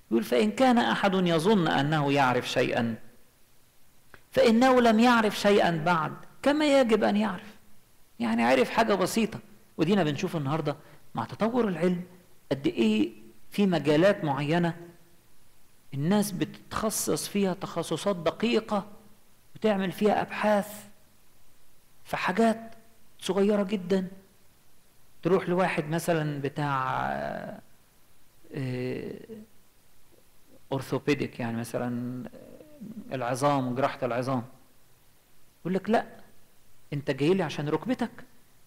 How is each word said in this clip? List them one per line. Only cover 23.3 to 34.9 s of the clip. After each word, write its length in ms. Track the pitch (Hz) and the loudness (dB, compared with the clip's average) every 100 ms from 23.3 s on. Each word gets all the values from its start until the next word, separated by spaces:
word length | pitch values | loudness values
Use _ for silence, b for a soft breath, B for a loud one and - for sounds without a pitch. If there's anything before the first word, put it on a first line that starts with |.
| 185 202 208 | 2 2 2
جدًا. 460 | 196 214 175 190 185 - - - - _ - - - - - - | 0 -2 0 0 0 -10 -20 -20 -20 _ -20 -20 -20 -20 -20 -4
تروح 260 | 165 185 170 | 0 2 2
لواحد 400 | 180 175 - 151 | 0 0 0 -2
مثلًا 520 | 165 180 165 151 143 | -2 0 0 0 -4
بتاع، 680 | 139 - 147 135 131 131 135 139 139 50 - - - - _ _ - - - - - | -6 -4 -2 -2 -2 -2 -4 -4 -6 -8 -10 -14 -18 -20 _ _ -20 -20 -20 -20 -14
آه، 600 | 151 131 123 127 131 - - - 220 220 - - _ - - - - - - - - - | -8 -6 -4 -6 -6 -10 -12 -16 -18 -18 -20 -20 _ -20 -20 -20 -20 -20 -20 -20 -16 -8
أورثوبيديك، 680 | 135 - 139 - 139 127 - | -6 -4 -4 0 0 -2 -6
يعني 160 | 117 113 | -6 -4
مثلًا 680 | 120 127 123 120 123 127 - - - - - - - - - | -6 -4 -4 -4 -6 -8 -12 -16 -20 -20 -20 -18 -16 -14 -8
العظام 560 | 135 120 131 143 143 127 | -6 -4 0 2 2 0
وجراحة 300 | 123 135 - | 0 -2 0
العظام، 420 | 123 117 127 127 123 - - - - | -4 -2 -2 -2 -4 -14 -20 -20 -20